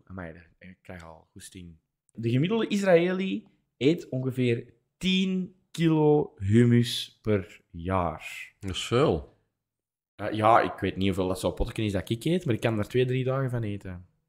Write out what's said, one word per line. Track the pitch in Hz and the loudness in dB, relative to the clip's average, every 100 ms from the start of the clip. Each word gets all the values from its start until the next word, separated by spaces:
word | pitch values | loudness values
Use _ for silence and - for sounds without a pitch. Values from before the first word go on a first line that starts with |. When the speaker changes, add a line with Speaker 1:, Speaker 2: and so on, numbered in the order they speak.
Speaker 1:
Amai, | _ 92 85 | _ -14 -14
daar, | 82 82 _ | -16 -20 _
ik | 92 92 | -20 -20
krijg | - 92 | -18 -18
al | 85 80 85 | -18 -20 _
goesting. | - - 98 87 80 _ _ _ | -20 -20 -18 -20 -20 _ _ _
De | - 113 | -8 -2
gemiddelde | 123 170 226 - | 0 0 0 -2
Israëli | 202 196 170 175 185 190 202 - _ _ _ | 0 4 4 4 0 -4 -6 -10 _ _ _
eet | 127 170 - | 2 2 -2
ongeveer | 131 131 123 123 117 - _ _ _ | -4 -4 -2 0 0 -4 _ _ _
tien | 185 185 190 185 180 - _ | 0 2 2 -2 -6 -12 _
kilo | - 165 156 151 147 - - | 0 2 4 4 4 2 -4
hummus | 98 110 120 120 120 - - _ | 2 6 8 6 4 -2 -10 _
per | - 104 95 - _ | -2 -2 -2 -14 _
jaar. | 85 85 95 85 78 - - - _ | -10 -2 0 0 -4 -12 -14 -16 _
Speaker 2:
Dat | 95 | -10
is | 90 - | -8 -2
veel. | 120 151 85 - _ _ _ _ _ _ _ _ | 2 2 2 -4 _ _ _ _ _ _ _ _
Speaker 1:
Eh, | - 101 | -10 -8
ja, | 110 107 117 | 2 6 6
ik | - - | 4 -2
weet | 95 90 | -4 0
niet | 98 | 0
hoeveel | 90 92 | 0 -2
dat | 92 | -2
zo'n | 95 | -2
potje | 85 101 - | -2 -4 -2
is | 107 | -2
dat | 95 - | -2 -4
ik | 117 | -4
eet, | - 180 | -2 -2
maar | 151 | -2
ik | 110 | -2
kan | 123 110 | 0 -2
er | 104 | -2
twee, | 123 127 | 0 0
drie | 127 | -2
dagen | 127 135 131 | -2 -4 -4
van | 120 | -4
eten. | 110 101 95 90 90 _ | -6 -8 -10 -14 -18 _